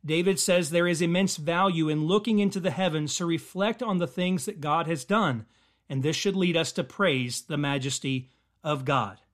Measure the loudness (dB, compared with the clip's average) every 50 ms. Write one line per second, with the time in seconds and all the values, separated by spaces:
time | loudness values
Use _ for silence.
0 | -2 0 0 2 2 2 2 2 2 4 4 4 2 2 2 2 4 4 2 2
1 | 2 2 2 2 2 2 0 -2 -2 0 2 2 2 2 2 2 0 0 0 0
2 | 2 2 2 2 2 2 2 2 2 2 0 0 -2 -2 -2 0 0 0 0 -2
3 | -4 -4 -4 -4 -2 -2 -2 -4 -4 -8 -4 -2 -2 -2 -2 -4 -4 -2 0 -2
4 | -2 -2 -2 -2 -2 0 0 -2 -4 -6 -8 -6 -4 -2 0 0 0 -2 -4 -6
5 | -2 0 2 2 2 0 -2 -4 -8 _ _ _ _ _ _ _ _ _ -4 -2
6 | -2 -2 -2 0 -2 -2 0 2 0 2 2 0 0 0 -4 -6 -6 -6 -2 0
7 | 2 2 2 0 -2 -4 -6 -10 -8 -6 -4 -2 -2 -2 -2 -2 -2 -4 -6 -4
8 | -4 -4 -4 -4 -6 _ _ _ _ _ _ _ -4 -4 -4 -2 0 0 0 0
9 | 0 -2 -8 _ _ _